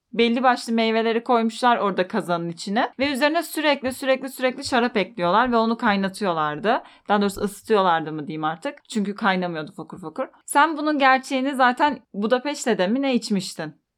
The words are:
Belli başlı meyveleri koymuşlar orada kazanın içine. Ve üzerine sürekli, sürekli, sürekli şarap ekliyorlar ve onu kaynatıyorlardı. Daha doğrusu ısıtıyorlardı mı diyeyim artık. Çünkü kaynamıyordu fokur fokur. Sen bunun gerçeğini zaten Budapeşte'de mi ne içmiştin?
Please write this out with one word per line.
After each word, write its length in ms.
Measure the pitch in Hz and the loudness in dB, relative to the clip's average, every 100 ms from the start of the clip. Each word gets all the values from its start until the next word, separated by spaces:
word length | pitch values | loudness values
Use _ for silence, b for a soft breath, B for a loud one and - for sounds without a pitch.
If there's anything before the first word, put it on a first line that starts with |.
| _ | _
Belli 300 | 202 233 240 | 0 2 4
başlı 300 | 254 254 - | 2 2 0
meyveleri 520 | 226 226 226 226 226 | 0 2 2 0 0
koymuşlar 520 | 233 240 226 220 247 240 | 2 2 2 0 2 2
orada 300 | 196 185 185 | 2 0 -2
kazanın 400 | 214 165 170 170 | -2 -2 -2 -4
içine. 420 | 170 196 208 403 - | -8 -4 -2 -2 -2
Ve 140 | 277 | -2
üzerine 300 | 254 294 330 | 0 0 0
sürekli, 500 | 320 311 302 277 254 | -2 -2 0 0 -2
sürekli, 360 | 262 262 262 262 | -4 0 0 -2
sürekli 360 | 254 254 262 | -4 -4 -4
şarap 320 | 277 247 240 226 | -2 0 2 0
ekliyorlar 560 | 185 - 175 202 254 | -2 -2 0 2 2
ve 40 | 233 | 2
onu 200 | 226 233 | 0 0
kaynatıyorlardı. 1040 | 233 196 190 190 202 165 151 151 202 294 - B - | 0 0 -2 -2 -2 0 -2 -2 0 -2 -4 B 0
Daha 120 | 208 | 0
doğrusu 200 | 202 - | 0 -2
ısıtıyorlardı 720 | 202 - - 214 185 165 156 | -6 -4 0 2 4 2 0
mı 140 | 156 147 | -8 -8
diyeyim 180 | 156 | -4
artık. 300 | 156 160 285 285 - | -4 -4 -8 -10 -6
Çünkü 260 | 220 196 | -4 -4
kaynamıyordu 580 | 196 220 185 180 160 151 - | -2 0 0 -2 -6 -8 -12
fokur 240 | 160 185 | -16 -14
fokur. 260 | 160 202 262 _ b | -10 -8 -8 _ b
Sen 300 | 285 311 302 | 2 4 2
bunun 220 | 302 294 | -2 2
gerçeğini 560 | 269 262 262 262 269 | 4 4 0 -4 -2
zaten 460 | 262 247 254 302 262 _ | 2 2 4 0 0 _
Budapeşte'de 720 | 196 214 247 285 294 254 190 180 | -4 0 0 0 -4 0 0 2
mi 160 | 262 | 0
ne 120 | 277 | 0
içmiştin? 600 | 247 - 196 185 - 156 - _ | 0 0 -2 -4 -8 -12 -12 _